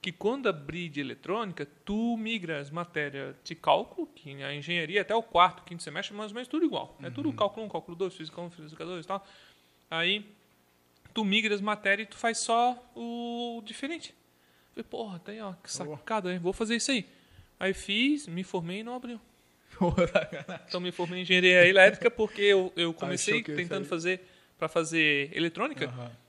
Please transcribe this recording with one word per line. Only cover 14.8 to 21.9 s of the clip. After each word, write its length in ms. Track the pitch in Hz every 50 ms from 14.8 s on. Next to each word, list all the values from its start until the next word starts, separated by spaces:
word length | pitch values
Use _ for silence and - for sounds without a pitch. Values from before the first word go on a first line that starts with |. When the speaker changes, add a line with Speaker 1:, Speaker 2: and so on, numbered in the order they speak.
| - -
Speaker 1:
"Porra, 300 | - - 226 208 185 170
tá 120 | - -
aí, 80 | 208 220
ó, 140 | 214 196 180
que 240 | 170 _ - - - 175
Speaker 2:
Boa. 120 | 151 151
Speaker 1:
sacada, 360 | 143 - - 220 214 185 180 180
hein? 60 | 185
Vou 120 | 170 180
fazer 240 | 190 - 233 214 233
isso 160 | 233 - -
aí." 160 | 269 233 175 - - _ _ _ - - - _ _
Aí 160 | _ 185 190 196
fiz, 540 | - - - 202 214 247 277 302 285 285
me 160 | 185 165 175 190
formei 360 | - - 180 165 165 180 202
e 20 | 220
não 100 | 233 247
abriu. 240 | 254 247 240 240 220 - _ _ _ _
Speaker 2:
<laughs> 320 | _ _ _ _ _ - -
Porra, 280 | 185 175 - - 175
sacanagem. 580 | 165 - 185 156 - - 143 139 - 185 160 -
Speaker 1:
Então 120 | - - 185
me 120 | 180 180
formei 280 | 175 - 175 165 180 180
em 20 | 185
engenharia 440 | 165 185 180 180 185 180 180 175
elétrica 420 | 180 185 190 185 202